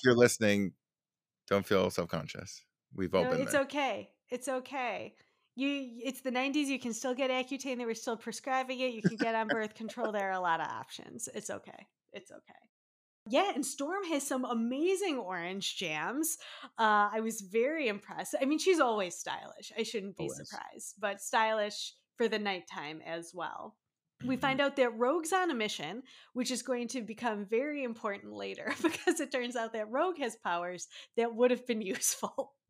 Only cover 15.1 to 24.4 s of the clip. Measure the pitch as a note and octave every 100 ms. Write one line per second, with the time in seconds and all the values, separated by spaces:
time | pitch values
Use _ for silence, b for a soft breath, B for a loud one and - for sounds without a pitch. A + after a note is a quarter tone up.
15.1 | C4+ F#3 F#3 E3+ G3 - - F3 D#3 E3+
16.1 | C4 D#4+ - B B C4 - A3 G#3 G#3
17.1 | A3 A3+ A3 G3 G#3+ B3+ D#4+ B3+ G3+ -
18.1 | D#3+ F#3 D4 C4+ D4+ F#4 E4+ B3+ G#3+ F3+
19.1 | - - - - - G#3+ - A3 A3+ G3
20.1 | F3+ - - - - - - - - G3+
21.1 | G3+ - A#3 A3 A3 G#3 G#3 - - _
22.1 | - A#3 G#3+ G3+ F#3 - G3 D3 D#3 -
23.1 | E3 E3+ F3+ D#3+ - - - _ _ _
24.1 | - A#3+ B3+